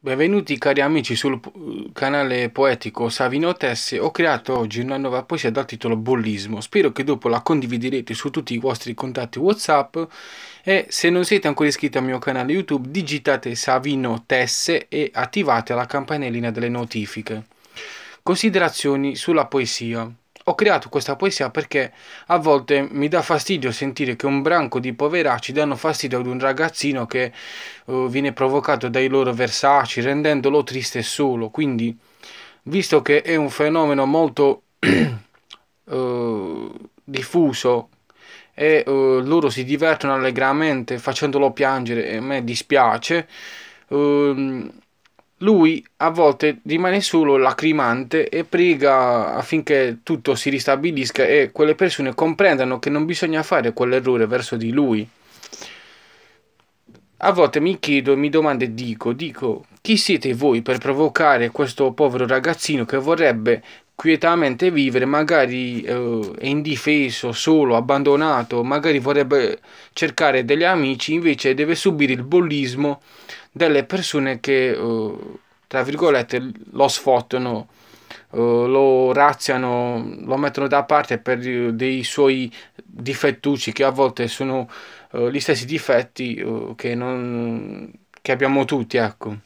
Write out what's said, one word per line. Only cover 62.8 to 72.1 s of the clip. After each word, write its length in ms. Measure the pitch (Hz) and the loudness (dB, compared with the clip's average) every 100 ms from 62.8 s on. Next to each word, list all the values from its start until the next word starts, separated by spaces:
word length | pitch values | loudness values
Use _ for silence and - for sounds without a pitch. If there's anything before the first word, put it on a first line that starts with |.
| 113 | 0
che 120 | 139 | -2
vorrebbe 680 | 139 165 151 117 110 113 - - _ - | 0 2 2 2 0 0 -4 -20 _ -2
quietamente 760 | 160 156 165 170 147 123 185 | 2 4 4 2 0 2 0
vivere, 340 | 160 135 123 131 | 2 2 2 2
magari, 760 | 147 156 165 127 127 123 120 | 0 2 2 2 0 -6 -6
eh, 480 | - 123 123 113 101 - | -4 -4 -2 -2 -4 -6
è 100 | 135 | -4
indifeso, 840 | 147 151 131 151 151 135 113 123 | -2 -2 -2 2 2 2 -2 -6
solo, 440 | 113 160 160 131 117 | -2 2 4 6 2
abbandonato, 880 | 127 139 143 143 156 131 113 120 | 2 2 4 4 2 0 -2 -4
magari 360 | 120 147 156 143 | -2 0 2 2
vorrebbe 600 | 127 143 131 143 113 - _ - - | 2 2 2 2 2 -4 _ -20 -18
cercare 520 | - 156 123 151 131 120 | -4 -4 2 2 2 2
degli 180 | 147 | 2
amici, 500 | 175 180 135 127 - | 4 2 0 -2 -2
invece 400 | 160 170 139 135 | 0 2 2 0
deve 220 | 135 151 160 | 2 0 2
subire 380 | 196 156 139 | 0 2 0